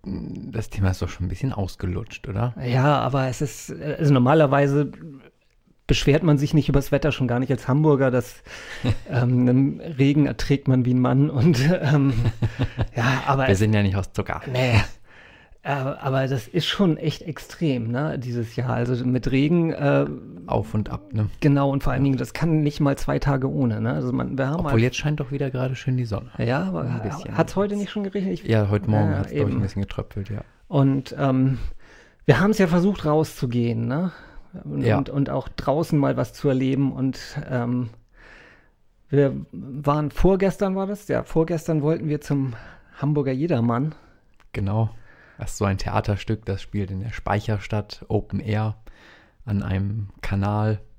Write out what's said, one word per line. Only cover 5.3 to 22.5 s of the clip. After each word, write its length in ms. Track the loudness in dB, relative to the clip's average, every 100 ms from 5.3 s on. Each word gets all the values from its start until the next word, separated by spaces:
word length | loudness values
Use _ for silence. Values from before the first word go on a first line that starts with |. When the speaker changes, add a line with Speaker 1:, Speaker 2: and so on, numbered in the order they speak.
| _ _ _ _ _ -2
Speaker 2:
beschwert 340 | 2 4 4
man 140 | 4 4
sich 140 | 4
nicht 140 | 2 4
übers 240 | 2 2
Wetter, 200 | 0 0
schon 160 | 0 0
gar 100 | 0
nicht 100 | 0
als 160 | -2 0
Hamburger, 420 | 2 4 4 4
dass, 320 | 2 -2 -14 -18 -18 -14
Speaker 1:
<laughs> 360 | -4 -2 -2 -2
Speaker 2:
ähm, 380 | 0 2 4 6
im 320 | 6 4 0
Regen 460 | -10 2 4 4 2
erträgt 420 | 0 0 0 4
man 160 | 2
wie 100 | 4
ein 60 | 2
Mann 300 | 4 4 2
und, 280 | 4 4 4 4 2
ähm, 300 | 4 4 4 2 0 0 -4 -2
Speaker 1:
<laughs> 400 | -4 -2 -4 0
Speaker 2:
ja, 260 | 0 0 0
aber 180 | 0 2
Speaker 1:
Wir 60 |
Speaker 2:
es 60 | 2
Speaker 1:
sind 140 | 4
ja 100 | 4
nicht 140 | 2 0
aus 160 | -4
Zucker. 300 | -6 -6 -6 -4
Speaker 2:
Nee. 220 | -2 2 2 0 -8 -20 -20 -20 -20 -20 -14
Äh, 80 | -6
aber 580 | -4 -4 -4 -2 0 0
das 180 | -2 -2
ist 200 | -4 -2
schon 300 | 2 2 2
echt 260 | -2 -4
extrem, 680 | -10 -12 -12 -4 -2 0 -2
ne, 300 | -2 -2 -4
dieses 340 | -4 -4 -4
Jahr. 160 | -4 -2
Also 340 | -2 0 0
mit 260 | 0 0 0
Regen, 400 | 2 4 2 2
äh, 340 | 0 2 2 0 -6 -14 -16 -4
Speaker 1:
Auf 280 | -2 0
und 160 | -2 -2
ab, 220 | -6 -6
ne? 160 | -2 -2 0
Speaker 2:
Genau, 300 | 2 4 2
und 120 | 0
vor 100 | 0
allen 120 | 2
Dingen, 120 | 2 0
das 140 | -4
kann 300 | -2 0